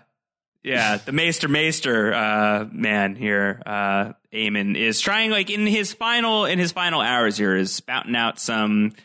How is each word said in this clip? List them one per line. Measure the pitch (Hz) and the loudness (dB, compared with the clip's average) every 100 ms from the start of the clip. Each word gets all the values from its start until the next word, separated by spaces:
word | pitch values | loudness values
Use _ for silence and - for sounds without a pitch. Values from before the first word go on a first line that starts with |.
| _ _ _ _ _ _ | _ _ _ _ _ _
yeah, | 135 127 107 104 | -4 0 0 0
the | 101 | -2
Maester | 143 170 165 151 | -2 0 0 0
Maester, | 147 160 156 139 117 107 | 0 0 0 0 2 2
uh, | 113 107 107 104 104 107 | 0 0 2 2 0 -2
man | 117 113 107 98 98 | -4 0 2 0 -2
here, | 107 101 101 98 - | -2 0 0 -2 -6
uh, | 104 101 98 107 - _ | -2 0 0 -2 -6 _
Aemon, | 110 110 104 101 98 | -6 -2 0 0 0
is | 113 107 | 0 0
trying, | - 208 220 | 0 0 2
like, | 214 190 | 0 -2
in | 208 214 | -2 0
his | 214 202 | 0 -2
final, | - 226 240 233 220 185 | -4 -2 0 2 2 2
in | 180 | 0
his | 175 | -2
final | 180 175 160 | -2 -2 0
hours | 113 123 113 101 | 2 2 2 2
here, | 104 95 | 2 2
is | 95 | 2
spouting | - - 127 - 120 | -2 -2 -6 -2 -2
out | 117 - | -2 -2
some | - 113 107 104 107 - | -4 0 2 2 0 -2